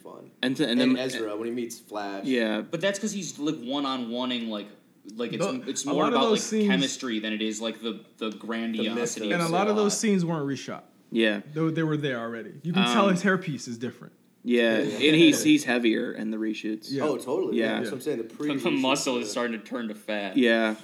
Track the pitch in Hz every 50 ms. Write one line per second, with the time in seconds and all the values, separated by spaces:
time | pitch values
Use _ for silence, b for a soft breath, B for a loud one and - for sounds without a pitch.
0 | - 87 - - - - _ - - 131 135 - 147 113 117 123 127 127 127 123
1 | 131 127 113 113 110 104 104 107 113 117 120 123 117 117 - - - - 104 104
2 | 101 98 98 98 - 139 127 120 113 110 107 107 104 - - 160 185 196 196 196
3 | 220 214 180 202 170 - - 143 147 156 - 127 120 123 139 143 139 131 131 127
4 | 120 113 120 123 127 127 123 120 117 110 107 104 98 - - - _ _ _ _
5 | - 101 110 113 120 107 117 - 175 202 135 247 - - - - - 277 - -
6 | - - 240 - 247 226 214 - - - 214 220 208 202 165 139 139 131 - -
7 | 135 123 110 107 107 107 107 104 110 110 104 101 113 113 107 - 113 113 101 95
8 | - - _ - 113 110 104 - 104 107 117 113 113 113 110 107 110 110 117 120
9 | 117 117 - 113 107 104 175 175 170 165 170 185 202 214 208 214 208 202 202 -
10 | - 214 202 185 170 165 170 156 139 139 135 127 - - 101 - - - _ _
11 | _ - 117 113 113 107 104 101 - 147 147 156 160 160 156 160 160 156 151 143
12 | 147 143 127 117 117 117 117 113 107 104 165 139 - 170 165 190 196 240 240 220
13 | 196 196 180 180 - 196 190 180 - 165 139 117 - 127 117 117 123 113 - -
14 | - - _ _ _ _ _ _ - 120 120 120 113 113 110 110 - - - -
15 | 135 151 156 160 170 151 - - - 156 151 139 - 131 120 123 117 110 113 113
16 | - 98 - - 107 110 110 107 110 110 110 - - 110 107 110 - 120 135 135
17 | 143 151 131 113 - 127 - 190 185 - 117 117 113 110 110 110 120 107 101 127
18 | - 151 135 117 113 - - - 147 151 139 131 117 117 - 135 131 131 139 139
19 | - 139 123 120 117 104 - 127 120 117 113 104 - - 131 123 117 107 104 -
20 | - - 107 104 101 95 95 135 123 117 117 113 113 110 107 -